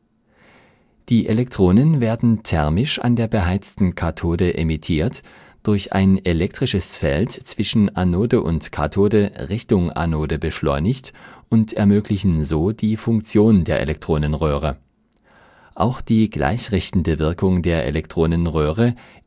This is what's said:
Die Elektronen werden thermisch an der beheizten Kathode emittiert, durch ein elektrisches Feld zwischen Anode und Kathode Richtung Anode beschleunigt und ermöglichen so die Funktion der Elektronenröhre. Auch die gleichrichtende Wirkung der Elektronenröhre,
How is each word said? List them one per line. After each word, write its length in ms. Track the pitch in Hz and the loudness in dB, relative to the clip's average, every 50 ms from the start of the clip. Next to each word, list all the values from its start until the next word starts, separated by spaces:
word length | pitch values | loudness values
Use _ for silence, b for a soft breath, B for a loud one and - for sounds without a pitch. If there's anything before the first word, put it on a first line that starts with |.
| _ _ _ _ _ b b b b b b b b b b b b b b b _ - | _ _ _ _ _ b b b b b b b b b b b b b b b _ 0
Die 160 | 120 110 - | 2 2 2
Elektronen 720 | - 107 117 127 131 - - 95 110 104 117 147 160 160 135 | 2 0 0 -2 -2 0 2 4 4 6 4 4 4 2 2
werden 440 | 120 110 117 117 - 117 113 107 - | 0 0 -2 0 2 2 0 0 0
thermisch 540 | - - 80 76 73 80 95 135 156 - - | -2 0 0 0 2 2 0 0 -2 -4 -2
an 160 | - 120 120 | 0 0 0
der 140 | 117 113 110 | 0 0 0
beheizten 680 | - 107 87 85 92 101 - - - - 101 90 85 | 0 0 0 0 0 -2 -4 -6 -4 -2 -2 -2 0
Kathode 640 | - 90 80 78 - - 85 85 85 92 87 - | -2 -4 -4 -4 -2 -2 -2 0 2 0 0 0
emittiert, 680 | - 82 80 80 76 - - 85 76 80 78 - - B B B B B B B B | 0 0 -2 -2 -2 -2 -2 0 0 0 -2 -4 -8 B B B B B B B B
durch 300 | - 107 104 98 - - | -2 0 0 0 -2 -2
ein 320 | - 95 95 98 95 92 - | 0 2 4 4 4 2 2
elektrisches 720 | 92 85 80 90 101 - - 135 120 - 95 - - - | 0 0 0 0 -2 -2 -4 -4 -2 0 -2 -2 -2 -4
Feld 340 | - - 73 69 78 113 131 | -2 -2 0 0 0 -2 -2
zwischen 640 | - - - - - - 104 - - 113 101 98 - | -6 -10 -10 -10 -6 -4 -4 -2 2 2 2 2 0
Anode 460 | 90 90 90 85 92 113 123 127 113 | 0 0 0 2 0 0 2 0 0
und 320 | - 82 82 76 - - | 0 0 -2 -4 -4 -6
Kathode 600 | - - 76 76 - 98 101 104 110 104 101 98 - - - 78 | -6 -4 -4 -2 0 0 2 2 4 2 0 0 -4 -8 -8 -6
Richtung 400 | 98 117 - - 117 92 87 85 | -6 -6 -2 0 0 0 0 -2
Anode 480 | - - 85 82 80 76 78 73 78 76 | -2 -2 -2 -2 0 -2 -2 -2 -4 -4
beschleunigt 760 | - 76 - - 78 73 69 71 78 107 135 - - - B B B B B B B B | -4 -4 -6 -2 -2 0 0 0 0 -2 -2 -4 -8 -16 B B B B B B B B
und 240 | 117 113 107 - - | 2 2 2 2 0
ermöglichen 680 | - 104 - - 214 214 - 107 92 98 95 82 78 | 2 4 4 4 2 2 0 -4 0 0 0 0 0
so 300 | 76 73 82 78 82 101 | 0 0 0 0 0 0
die 240 | 110 - 110 107 110 | -2 -2 -2 -2 -2
Funktion 680 | - - 120 113 107 - - - 107 104 113 110 92 80 | -2 -2 -2 -2 -2 -2 0 2 4 6 6 6 4 2
der 180 | - 80 - | 0 -2 -2
Elektronenröhre. 960 | 65 73 78 - - - 80 76 76 76 78 73 80 76 71 71 76 73 67 - _ _ _ _ _ _ _ b b b b b b b b b b b b | -2 -4 -4 -6 -2 -2 0 0 0 0 -2 0 0 0 0 0 -2 -4 -4 -6 _ _ _ _ _ _ _ b b b b b b b b b b b b
Auch 260 | - 92 120 127 - | -2 -2 -2 -2 -4
die 300 | - - 117 110 110 - | -2 2 2 2 2 2
gleichrichtende 880 | - 71 69 71 104 123 - - 104 87 - - - 92 80 82 78 78 | 0 -2 -2 -2 -2 -2 -4 -2 -2 -2 -2 0 -2 -2 0 0 0 0
Wirkung 420 | 76 78 85 - 98 95 92 90 | 0 -2 -2 0 0 0 0 0
der 240 | 82 87 85 80 60 | 0 0 0 0 -2
Elektronenröhre, 1120 | 67 76 80 78 - - 85 82 82 82 85 85 82 76 78 76 76 78 107 117 120 120 B B B B B B | -2 -2 -4 -4 -4 -2 0 0 2 2 0 0 -2 0 0 0 0 0 0 0 0 0 B B B B B B